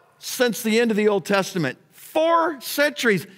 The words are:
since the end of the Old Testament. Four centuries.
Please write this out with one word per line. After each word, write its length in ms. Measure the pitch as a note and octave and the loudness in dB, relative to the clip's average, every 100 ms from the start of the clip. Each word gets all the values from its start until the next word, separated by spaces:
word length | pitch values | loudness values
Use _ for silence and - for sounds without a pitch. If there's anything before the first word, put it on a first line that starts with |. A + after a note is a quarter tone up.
| _ _ | _ _
since 420 | - - B3 F#3+ | -10 -2 -2 0
the 160 | A3 A3 | 0 2
end 140 | A#3+ | 2
of 40 | G#3 | 2
the 120 | G#3+ | 2
Old 180 | G3+ - | 0 0
Testament. 500 | G3 F#3 F#3 C#3 - _ | 0 0 -2 -4 -6 _
Four 720 | - - D#4 D#4+ E4 E4 C#4 | -20 -6 0 2 2 2 -4
centuries. 640 | - - D4 D4 A#3+ F#3+ - | -6 -2 -2 0 0 0 -2